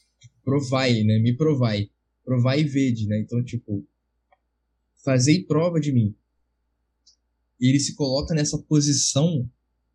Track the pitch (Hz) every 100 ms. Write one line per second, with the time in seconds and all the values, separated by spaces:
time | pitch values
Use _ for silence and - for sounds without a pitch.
0 | _ _ - _ - 139 113 131 131 113
1 | 107 110 117 123 156 139 117 104 101 _
2 | _ _ - 127 127 175 151 135 135 113
3 | 104 107 110 120 123 120 - 101 - _
4 | _ _ _ _ _ _ _ _ _ _
5 | - 131 131 180 - 151 175 165 147 127
6 | 107 - _ _ _ _ _ _ _ _
7 | _ _ _ _ _ _ 127 139 - -
8 | 139 135 - 160 147 151 - 151 147 131
9 | - 135 165 147 123 - _ _ _